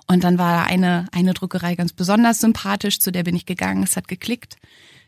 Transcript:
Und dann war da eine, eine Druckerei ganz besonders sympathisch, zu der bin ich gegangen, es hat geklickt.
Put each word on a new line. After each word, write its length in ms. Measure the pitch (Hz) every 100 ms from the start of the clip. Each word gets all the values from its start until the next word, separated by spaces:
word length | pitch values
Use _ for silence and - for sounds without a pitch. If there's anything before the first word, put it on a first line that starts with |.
| -
Und 160 | 180
dann 140 | 175 175
war 160 | 175
da 100 | 170
eine, 440 | - 180 180 175 180
eine 220 | 175 185
Druckerei 420 | 180 185 185 175 175
ganz 160 | 175
besonders 480 | - 180 208 233 226
sympathisch, 600 | 226 220 196 202 202 -
zu 120 | -
der 120 | 180
bin 120 | 175 175
ich 100 | -
gegangen, 380 | - 92 -
es 140 | 190 -
hat 100 | -
geklickt. 480 | 185 - 247 - - _ _ _ -